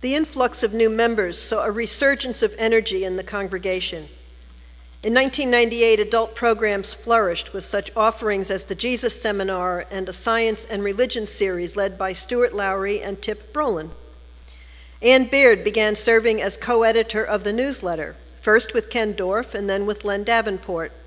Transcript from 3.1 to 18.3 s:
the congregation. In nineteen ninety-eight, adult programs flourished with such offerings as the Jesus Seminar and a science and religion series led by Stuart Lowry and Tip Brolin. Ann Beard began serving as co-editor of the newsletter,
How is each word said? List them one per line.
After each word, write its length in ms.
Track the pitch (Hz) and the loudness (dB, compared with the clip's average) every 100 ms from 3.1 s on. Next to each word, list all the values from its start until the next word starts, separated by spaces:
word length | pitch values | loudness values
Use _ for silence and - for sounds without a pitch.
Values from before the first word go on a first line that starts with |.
| 185 | -6
the 80 | |
congregation. 840 | 185 202 196 185 185 185 175 170 151 - - - - - - - - - | -6 -6 -6 -6 -4 -4 -4 -10 -14 -18 -20 -20 -20 -20 -20 -20 -20 -8
In 120 | 220 | 0
nineteen 360 | 233 269 262 269 | 2 2 0 2
ninety-eight, 500 | 240 233 233 226 220 | 4 4 4 4 4
adult 360 | 208 226 226 - | 4 2 0 0
programs 580 | 240 220 220 202 196 | 0 2 0 -2 -4
flourished 600 | - - 233 202 165 - | -12 2 2 2 -2 -6
with 120 | 196 180 | -10 -4
such 240 | 202 196 - | -6 -4 2
offerings 560 | 214 220 226 202 196 | 2 2 -2 -2 -2
as 140 | 190 190 | -4 -4
the 100 | 180 | -6
Jesus 440 | 240 247 247 - | -2 -2 -2 -2
Seminar 680 | 226 202 190 185 180 180 - | -4 -2 -2 -2 -2 -4 -6
and 180 | 196 185 | -8 -8
a 60 | |
science 500 | 180 - 226 226 214 | -6 0 2 2 -2
and 200 | - 208 | -6 -4
religion 420 | 202 196 247 233 214 | -4 0 0 -2 -6
series 500 | - 196 180 175 202 | -2 -2 -2 -4 -2
led 220 | 202 190 | -4 -2
by 160 | 190 | -6
Stuart 400 | 180 - 247 240 | -4 -4 0 0
Lowry 480 | 208 196 196 196 202 | 0 -2 -2 -2 -4
and 180 | - 196 | -4 -8
Tip 320 | - 214 - | -6 -8 -6
Brolin. 380 | 302 302 180 160 - - - - - - - - - - - | -4 -2 -2 -6 -14 -18 -20 -20 -20 -20 -20 -20 -20 -20 -2
Ann 240 | 226 262 254 | 6 6 6
Beard 380 | 277 254 208 | 6 6 6
began 320 | 175 220 214 214 | 2 0 0 0
serving 440 | - 226 226 220 | 2 4 4 0
as 160 | 190 190 | -2 -6
co-editor 680 | - 240 226 226 220 208 | 0 4 4 4 2 -2
of 200 | 220 208 | -2 -2
the 80 | 196 | -2
newsletter, 640 | 220 269 269 185 165 151 - - | -2 -2 -2 -4 -4 -6 -12 -20